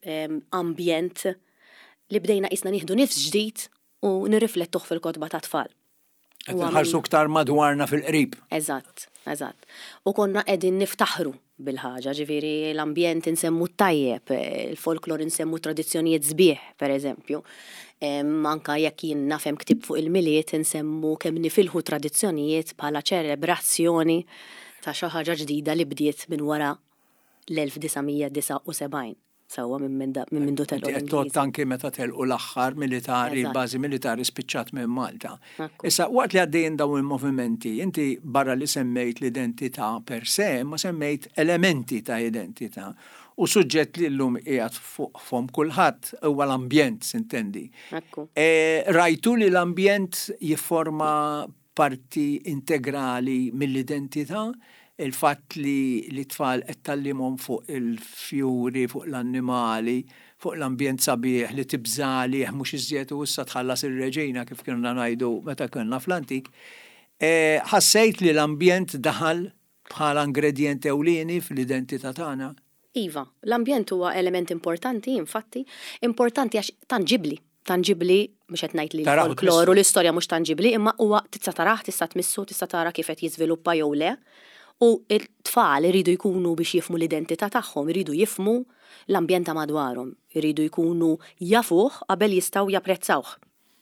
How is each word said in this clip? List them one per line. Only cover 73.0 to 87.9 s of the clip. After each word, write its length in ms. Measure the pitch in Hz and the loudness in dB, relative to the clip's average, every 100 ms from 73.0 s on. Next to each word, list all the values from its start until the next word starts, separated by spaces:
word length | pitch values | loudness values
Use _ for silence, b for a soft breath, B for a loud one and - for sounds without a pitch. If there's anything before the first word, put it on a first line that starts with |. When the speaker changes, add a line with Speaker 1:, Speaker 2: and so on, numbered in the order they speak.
| 185 147 135 _ 208 | -4 -6 -10 _ -2
Speaker 1:
l-ambjent 480 | 240 233 277 196 185 | 0 2 0 0 0
huwa 160 | 175 185 | 0 0
element 320 | 185 185 175 | 0 0 -2
importanti, 640 | 170 170 170 247 233 240 254 | -4 -4 -4 -4 -4 -2 -4
infatti, 480 | 151 220 220 247 269 B B B | -2 -6 -8 -10 -10 B B B
importanti 560 | 240 233 240 233 247 214 | -2 2 2 2 0 -2
għax 160 | 196 - - | -4 -8 -4
tangibbli, 480 | 240 170 233 151 151 _ _ | 0 2 2 0 -6 _ _
tangibbli, 560 | - 180 180 175 180 196 202 _ - | -2 2 2 2 4 4 4 _ -12
mhux 160 | 135 160 | -8 -4
qed 80 | 160 | -4
ngħid 240 | 151 160 | -4 0
li 80 | 151 | 4
Speaker 2:
Taraħ 220 | 147 165 | 6 4
u 20 | |
Speaker 1:
l-folklor 320 | 135 190 165 | 2 4 6
u 80 | 175 | 8
Speaker 2:
tmissu. 60 | 196 | 8
Speaker 1:
l-istorja 340 | 190 202 170 | 8 6 4
mhux 160 | 165 - | 4 0
tangibbli, 480 | 170 160 156 214 226 | 0 0 2 4 4
imma 220 | 214 220 | 2 4
huwa 240 | 220 208 - | 4 4 0
tista' 240 | - - 175 | -6 -6 0
taraħ, 320 | 170 220 - | 2 2 -2
tista' 240 | - 165 | -4 -2
tmissu, 360 | 180 180 - 196 | -2 -2 -4 -6
tista' 160 | - 208 | -6 -4
tara 240 | 175 170 | 0 0
kif 160 | 170 165 | -2 -4
qed 200 | 156 165 | -4 -4
jiżviluppa 500 | - 160 165 175 165 | 0 0 0 2 2
jew 140 | 151 147 | 2 2
le. 200 | 165 262 b b b b b b | 0 -2 b b b b b b
U 140 | 233 226 - | 6 6 2
t-tfal 720 | 214 - _ - - 196 139 170 | 0 0 _ 0 4 6 6 6
iridu 240 | 190 175 180 | 4 4 2
jkunu 380 | 208 185 175 165 | 2 0 0 0
biex 220 | 165 - | 0 0
jifhmu 180 | - 175 | 0 -2
l-identità 540 | 165 156 165 165 208 | 0 -2 -2 -2 0
tagħhom, 380 | 240 208 147 147 | -2 -2 -4 -2